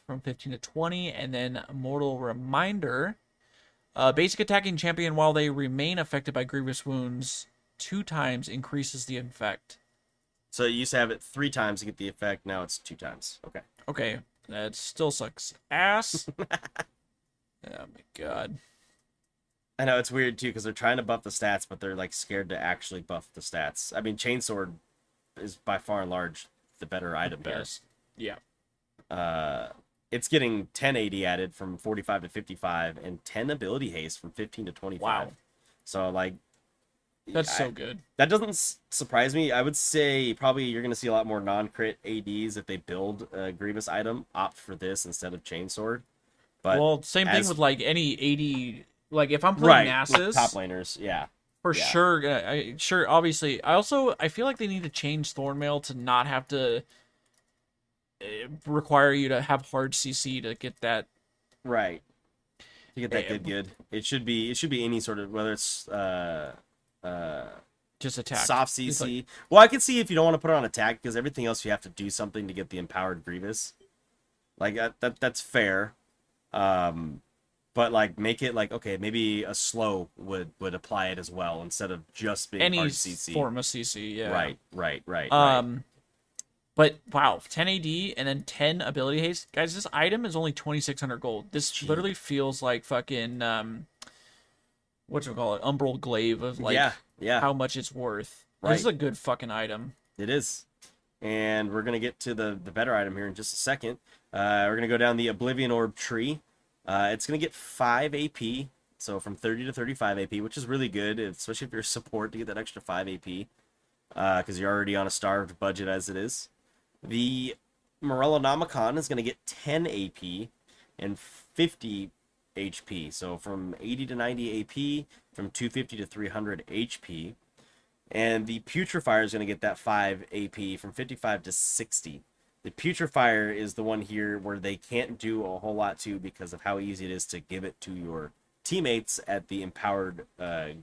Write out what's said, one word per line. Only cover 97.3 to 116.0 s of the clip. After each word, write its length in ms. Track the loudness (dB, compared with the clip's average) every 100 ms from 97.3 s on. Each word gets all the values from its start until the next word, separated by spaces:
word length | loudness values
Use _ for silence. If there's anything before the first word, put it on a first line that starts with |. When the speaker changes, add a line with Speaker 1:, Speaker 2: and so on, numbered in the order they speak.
| 2
Speaker 1:
how 120 | 2
much 220 | 2 -2 -4
it's 160 | -8
worth. 540 | -6 -4 -4 -8 -16 _ _
This 200 | 2 4
is 40 | 4
Speaker 2:
Right. 80 |
Speaker 1:
a 40 | 2
good 200 | 0 0
fucking 320 | -2 -2 -2
item. 460 | -4 -2 -4 -10 -14 _ -6
Speaker 2:
It 100 | 0
is. 380 | 0 0 -6 -12 _ -20 _ _ _
And 500 | -4 0 2 2 2
we're 100 | 0
gonna 180 | 0 0
get 200 | -2 -4
to 160 | -4 -2
the, 240 | -2 -4
the 80 | -6
better 220 | -2 2
item 220 | 2 0 -2
here 100 | -6
in 80 |
just 200 | -6 -6
a 40 | -2
second. 400 | -2 -2 -4 -8 _ _ _
Uh, 340 | 0 2 4 4
we're 80 | 2
gonna 120 | 2
go 100 | 4
down 200 | 4 4
the 100 | 0
Oblivion 440 | 0 -2 0 2
Orb 240 | 2 0 -2
tree. 460 | -4 -2 -2 -4 -10 _ _ _ -2
Uh, 240 | 2 2
it's 140 | 0 -2
gonna 120 | -2
get 160 | -2
five 600 | -6 -10 0 2 4 2
A 140 | -2 -4
P, 420 | -4 -4 -4 -8 _ _ -14
so 220 | -8 -6
from 160 | -8 -4
thirty 300 | -2 -2 -4
to 80 |
thirty-five 440 | -6 -6 -2 0 0
A 100 | -2
P, 140 | -4
which 160 | -4 -6
is 80 | -4
really 240 | -2 0
good, 300 | 0 -2 -2
especially 480 | -4 -6 -8 -8 -8
if 40 |
you're 100 | -6
a 20 |
support 480 | -4 -6 -4 -6 -4
to 60 | -6
get 80 | -6
that 100 | -6
extra 240 | -8 -10
five 260 | -4 -4 -4
A 100 | -6
P, 300 | -8 -8 -10 _ _ _ _ _ -10 0
uh, 260 | 2 2
'cause 160 | 0 -2
you're 120 | 0
already 240 | 0 2 0
on 120 | 0
a 20 |
starved 480 | 0 2 0 -2 -2
budget 280 | -2 -2 -2
as 220 | -4